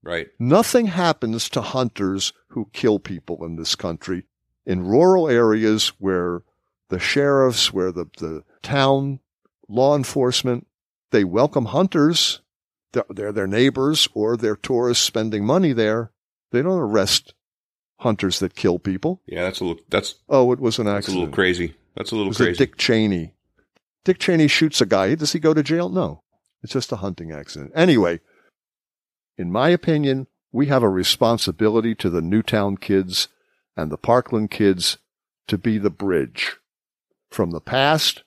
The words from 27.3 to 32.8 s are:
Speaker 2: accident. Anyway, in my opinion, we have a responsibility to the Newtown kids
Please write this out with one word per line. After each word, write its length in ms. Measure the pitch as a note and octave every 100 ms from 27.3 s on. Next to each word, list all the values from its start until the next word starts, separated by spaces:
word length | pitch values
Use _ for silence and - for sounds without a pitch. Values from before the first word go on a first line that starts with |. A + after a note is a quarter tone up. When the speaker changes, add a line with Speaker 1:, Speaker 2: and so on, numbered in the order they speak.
Speaker 2:
accident. 400 | D2+ C#2+ D2 C2+
Anyway, 460 | D#3+ F3+ C3 F2 E2+ _ _ _ _ _ _ _ _ _ _ _ -
in 140 | F2
my 200 | G2 C#3+
opinion, 560 | F3 - D3+ C#3+ C3+ C3+ _ _
we 140 | A#2 C#3+
have 160 | C3+
a 60 | A2+
responsibility 1040 | F#2 F2+ - A#2 A#2 - F2 G#2+ A2+ A2+ A2
to 120 | G2
the 120 | E2+
Newtown 540 | E2 G#2+ - A2 G2+
kids 520 | G2